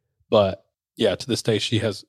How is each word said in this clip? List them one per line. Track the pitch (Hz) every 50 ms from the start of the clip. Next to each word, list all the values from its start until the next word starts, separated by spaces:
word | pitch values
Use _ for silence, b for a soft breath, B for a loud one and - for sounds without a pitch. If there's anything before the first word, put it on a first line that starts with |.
| _ _ _ _ _ _
But | - 107 101 95 - - _ _ _ _ _ _ _
yeah, | - 117 98 90
to | - - 127
this | 110 -
day, | - - 110 101
she | - - 113 110
has | 117 110 98 - -